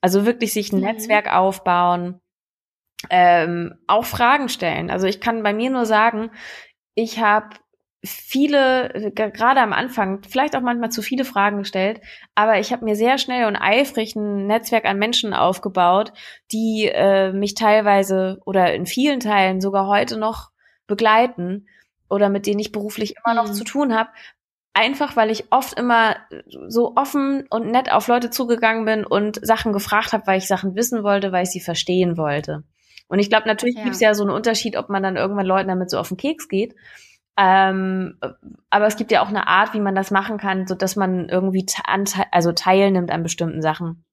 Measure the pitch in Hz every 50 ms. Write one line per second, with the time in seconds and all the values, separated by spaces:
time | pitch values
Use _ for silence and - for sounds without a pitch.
0 | - 185 180 196 208 226 240 240 233 214 - 220 202 202 202 190 190 202 226 220
1 | 214 226 220 208 208 - - 180 185 190 196 190 - 185 180 175 175 175 175 175
2 | 175 180 185 180 _ _ _ _ _ _ _ _ _ _ _ _ _ _ _ _
3 | - - - - - 180 175 175 160 165 175 170 170 170 - _ _ _ 190 -
4 | - - - - 240 240 269 294 277 240 - - - 170 - - 165 170 - 180
5 | 190 185 190 196 - 233 226 226 214 208 202 214 233 254 269 254 240 220 220 208
6 | 214 233 226 214 220 226 - - - - - - - - _ _ _ _ _ -
7 | 233 226 - 226 226 208 208 214 214 214 - - _ _ _ _ _ _ _ _
8 | _ - - - - - - 262 277 294 285 285 269 262 254 254 247 - - -
9 | 214 208 196 - 220 208 214 208 220 240 269 269 247 214 190 - 233 254 247 -
10 | 208 190 190 196 - - - 254 269 302 - 269 247 247 240 233 233 226 233 -
11 | 208 - 269 254 269 262 - 202 196 208 202 202 196 196 - 190 185 196 220 -
12 | - - - - - _ _ - 208 220 226 220 214 214 247 247 233 220 208 208
13 | 220 233 262 277 262 - 254 247 240 214 202 - - 190 208 240 285 277 - -
14 | 214 208 - 214 208 208 202 202 196 202 214 233 226 - - 226 214 - 196 196
15 | 208 220 240 - - 220 190 - - 175 185 185 - 208 190 185 180 175 180 190
16 | 214 208 - - - - - - _ _ - 220 226 226 220 214 214 - - -
17 | - 196 196 196 190 190 190 196 202 208 202 - 226 214 208 214 214 208 202 196
18 | 196 190 190 190 185 185 190 - _ - 196 190 180 170 - 98 180 175 - -
19 | 254 294 285 254 - 214 214 202 190 190 190 185 185 196 196 196 196 190 202 202
20 | - - - 220 214 220 226 - - _ _ _ _ _ _ _ _ _ 208 202
21 | 226 220 214 220 240 254 247 - 175 175 185 202 202 _ _ _ _ _ _ _
22 | _ _ 196 202 202 202 196 202 202 208 208 202 214 - - 214 202 214 - -
23 | 220 208 - - _ 233 233 226 233 208 208 202 233 226 - 269 294 269 226 220
24 | 226 - _ - - - _ _ _ _ _ _ _ _ _ 196 226 240 277 277
25 | 294 285 - 240 220 214 220 214 - _ - 254 262 - - - 240 247 240 233
26 | 226 220 - - - _ - - - _ - 67 67 - 220 226 240 - 240 269
27 | 277 277 - 294 277 277 277 277 262 - - 226 226 220 226 247 262 - - -
28 | 208 - 240 247 247 233 240 - 262 233 233 226 233 220 220 226 220 214 220 220
29 | 208 - - 202 208 214 214 - - 214 226 226 - 226 208 196 202 - - 208
30 | 220 - - 214 220 - 190 190 190 - 196 180 - 190 180 196 240 240 254 226
31 | 202 202 202 202 196 196 185 180 180 185 - 180 - - 170 165 - - 180 185
32 | 185 175 170 170 160 151 143 147 151 - 151 151 151 _ _ _ _ _ _ -
33 | _ _ 170 190 202 202 220 214 214 220 214 214 - 247 240 226 214 247 190 -
34 | 233 214 214 208 208 202 175 - 214 233 226 220 - 233 - - - - 202 196
35 | 190 190 190 - 110 190 202 202 196 190 185 190 190 185 185 180 185 180 - 107
36 | 135 - 185 180 - 277 320 311 - - - 190 208 240 - _ _ - - -
37 | - _ _ _ _ _ _ - 196 185 190 190 190 190 190 190 190 190 190 190
38 | 185 - - _ - 135 - _ _ - - - _ _ - 202 208 220 214 214
39 | 226 - 220 - - 196 202 202 - - - 185 208 214 - 214 208 196 190 190
40 | 190 - 202 190 196 202 220 208 202 202 190 190 185 185 190 185 - 190 - 208
41 | 196 185 185 185 170 - - 185 185 190 190 190 190 190 - - - - - 190
42 | 202 202 - 185 - - - 180 165 170 170 175 - 185 185 196 196 196 196 185
43 | 175 170 165 165 165 165 - - 175 165 156 160 156 156 156 - 175 165 165 170
44 | _ _